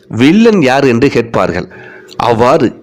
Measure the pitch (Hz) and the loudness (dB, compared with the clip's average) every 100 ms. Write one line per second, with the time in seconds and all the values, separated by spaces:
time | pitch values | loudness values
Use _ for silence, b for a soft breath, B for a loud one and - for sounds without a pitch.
0 | b 107 139 202 233 202 127 135 139 117 | b 0 2 4 2 2 0 0 0 0
1 | 135 123 113 113 90 85 92 B B B | 0 -2 -4 -4 -4 -4 -10 B B B
2 | B - 113 113 123 160 110 - | B -6 -4 0 2 2 -2 -4